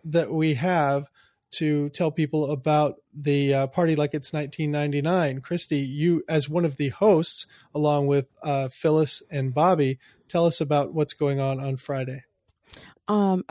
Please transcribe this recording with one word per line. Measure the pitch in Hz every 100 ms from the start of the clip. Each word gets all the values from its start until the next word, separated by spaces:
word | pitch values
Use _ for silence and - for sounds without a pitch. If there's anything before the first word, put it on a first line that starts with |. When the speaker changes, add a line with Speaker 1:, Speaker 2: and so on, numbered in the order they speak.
Speaker 1:
that | 160 170 120
we | 156 160 127
have | 185 175 143 139 143 _ _ _ _
to | - 156 147 143
tell | - 160
people | 156 151 156 143
about | 143 151 151 147 - _ 151
the, | 147 143 139
uh, | 135 135
Party | 180 170 151
Like | 147
It's | 151 -
Nineteen | 156 147 - 151
ninety-nine. | 147 147 143 151 185 151 135
Christy, | - 170 - 147
you, | 135 143 170 165 -
as | 156 143
one | 165 165
of | 135
the | 139
hosts, | - 214 165 170 - - - _
along | 151 147 147 143
with, | 143 131 _
uh, | 156 139 131
Phyllis | - 160 156 151 - -
and | 143 131
Bobby, | 127 175 165 135 131 _ _ -
tell | 175 170
us | -
about | 147 147 139
what's | 160 147
going | - 143 139
on | 135 135
on | 139 131
Friday. | - 135 131 131 - _ _ _ _ - - - -
Speaker 2:
Um, | 208 196 185 -